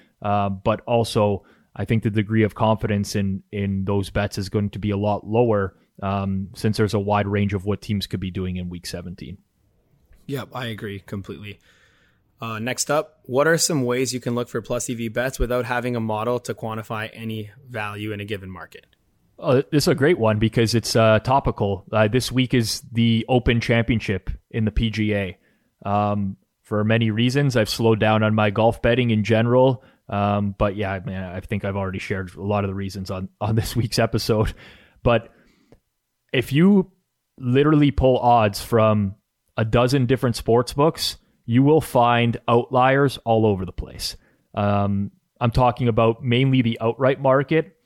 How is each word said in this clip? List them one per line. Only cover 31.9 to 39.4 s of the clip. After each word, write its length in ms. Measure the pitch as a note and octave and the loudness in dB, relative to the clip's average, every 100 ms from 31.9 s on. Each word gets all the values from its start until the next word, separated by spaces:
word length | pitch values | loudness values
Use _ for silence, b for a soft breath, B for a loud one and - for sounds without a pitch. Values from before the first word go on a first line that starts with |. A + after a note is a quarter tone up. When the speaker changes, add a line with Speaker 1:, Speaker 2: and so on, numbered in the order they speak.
| F#2+ | -6
Speaker 1:
shared 340 | - F#2+ F#2 | -6 -6 -6
a 80 | - | -8
lot 220 | G2 G#2 | -4 -2
of 40 | G2+ | -2
the 60 | |
reasons 360 | G2 G2 G2 F#2 | -4 -8 -8 -8
on, 180 | F#2 F#2+ - | -8 -10 -6
on 140 | G#2+ | -2
this 220 | A2+ - A#2+ | -2 -2 -2
week's 240 | G#2+ - | -2 0
episode. 520 | A2+ A2 - G#2+ G#2+ - B B B B | 0 -2 0 0 0 -4 B B B B
But 280 | B2 A#2 - b b b b b _ _ _ _ _ | 0 0 0 b b b b b _ _ _ _ _
if 200 | C3+ A#2 | -4 0
you 380 | C3+ F#3 G3+ - _ _ _ _ - | 4 6 4 2 _ _ _ _ -10
literally 540 | B2+ C3 D3 D3+ D3 | 0 2 4 4 4
pull 260 | - C3 B2+ | 4 2 4
odds 420 | A#2+ A#2+ G#2+ G2+ | 4 4 4 -2
from 540 | - A#2 A2 G#2+ G2 G2 _ _ | 0 2 4 4 0 -6 _ _